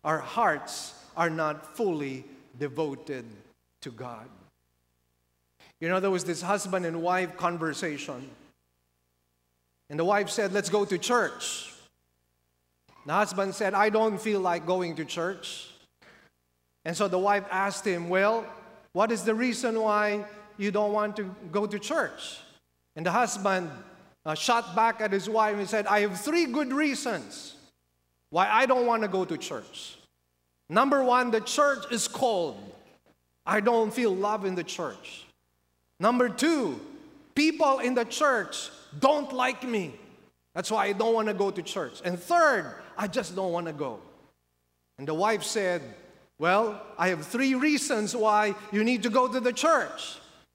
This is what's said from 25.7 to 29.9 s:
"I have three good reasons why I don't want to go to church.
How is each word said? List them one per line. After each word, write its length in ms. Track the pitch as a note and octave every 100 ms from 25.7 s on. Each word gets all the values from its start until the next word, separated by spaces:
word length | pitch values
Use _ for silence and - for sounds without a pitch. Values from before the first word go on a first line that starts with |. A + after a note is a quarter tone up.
| A3 G3+
"I 120 | G#3 G#3
have 140 | F3+
three 240 | C#4+ E4+ D#4+
good 260 | B3 C#4
reasons 840 | C4+ D4+ C4 B3+ F#3 A2+ - - - - _ _ _ _ _ _
why 200 | D#3+ G3+
I 160 | A3 B3+
don't 200 | B3+ A#3+
want 160 | A3+
to 40 | G#3+
go 160 | F#3+
to 140 | F3+ D#3+
church. 600 | - B2+ - - -